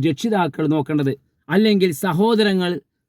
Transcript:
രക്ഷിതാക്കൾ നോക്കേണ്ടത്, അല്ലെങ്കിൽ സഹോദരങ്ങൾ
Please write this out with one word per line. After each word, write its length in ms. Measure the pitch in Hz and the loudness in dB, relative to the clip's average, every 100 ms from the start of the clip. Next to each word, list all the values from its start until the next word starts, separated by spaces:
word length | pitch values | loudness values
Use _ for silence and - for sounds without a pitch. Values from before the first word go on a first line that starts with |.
| 160 | -2
രക്ഷിതാക്കൾ 580 | 143 233 208 165 - 156 | -2 -2 0 -2 -2 -2
നോക്കേണ്ടത്, 460 | 156 139 151 135 117 _ _ - | 0 -2 -2 -2 -4 _ _ -2
അല്ലെങ്കിൽ 400 | 180 214 202 185 147 | 2 2 2 0 0
സഹോദരങ്ങൾ 680 | 190 165 220 226 208 190 180 165 - _ | -2 0 2 2 2 0 -2 -4 -10 _